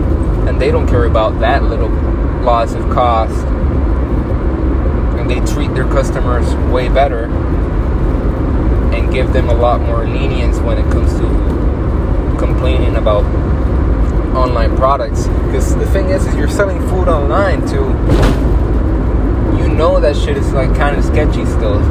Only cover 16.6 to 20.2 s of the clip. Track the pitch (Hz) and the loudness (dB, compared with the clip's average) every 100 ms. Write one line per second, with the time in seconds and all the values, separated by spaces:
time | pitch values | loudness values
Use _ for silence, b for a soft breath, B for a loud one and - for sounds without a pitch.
16.6 | 196 185 - - - 151 143 165 196 156 | -2 -2 -2 0 0 0 0 0 0 0
17.6 | - - 131 120 - - - - - - | -2 -2 -2 0 2 2 2 2 2 2
18.6 | - - - - - - - - - - | 0 0 0 0 0 0 0 0 0 0
19.6 | - - 160 185 - - | 0 2 2 2 2 0